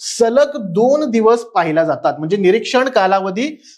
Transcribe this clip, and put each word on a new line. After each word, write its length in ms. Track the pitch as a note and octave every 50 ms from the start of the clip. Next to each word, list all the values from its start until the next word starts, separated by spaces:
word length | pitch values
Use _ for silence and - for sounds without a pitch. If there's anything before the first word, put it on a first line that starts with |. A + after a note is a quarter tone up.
सलग 560 | - - - - A#3 A3+ A#3 C4+ D4 C#4 C#4+
दोन 540 | C#4+ G#3+ F#3 E3 G3+ A3+ B3+ C#4 D4+ D4+ C4+
दिवस 340 | A3+ A3+ G#3+ A3 A#3+ A#3 A#3
पाहिल्या 400 | - - F#3+ E3+ D#3+ D3+ D#3+ E3
जातात, 300 | D#3 C#3 B2 - D#3 C3 C#3
म्हणजे 180 | D3+ D#3+ F#3+
निरीक्षण 520 | G#3 G3 F3+ F#3+ A3+ A3+ - - B3+ C4 C4+
कालावधी 720 | C4 G#3+ F#3+ F#3+ G3 G3 F#3+ G3 F3+ G#3 B3+ D#4 D#4 - _ - -